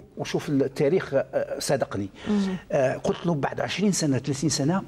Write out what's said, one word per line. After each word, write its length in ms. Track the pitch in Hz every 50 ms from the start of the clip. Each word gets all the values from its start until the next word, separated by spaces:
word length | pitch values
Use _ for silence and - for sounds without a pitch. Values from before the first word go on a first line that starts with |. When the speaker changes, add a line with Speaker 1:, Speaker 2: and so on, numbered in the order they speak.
| - - -
Speaker 1:
وشوف 320 | - 139 - - 156 - -
التاريخ، 640 | 147 135 135 135 - - 151 139 170 190 - - 139
آه، 440 | - - - - 135 113 - - 139
صادقني. 500 | - - 147 127 - - - 101 101 95 - - - -
Speaker 2:
مم. 280 | 214 202 196 190 185 180 - -
Speaker 1:
آه، 240 | - 147 131 135 -
قلت 300 | - - - 196 - -
له: 80 | 170 170
"بعد 260 | 143 131 139 - -
عشرين 320 | - 123 - - 196 208
سنة، 260 | 175 - 165 147 135 120
ثلاثين 320 | - 147 135 - 175 151
سنة، 320 | - - 135 147 180 196 190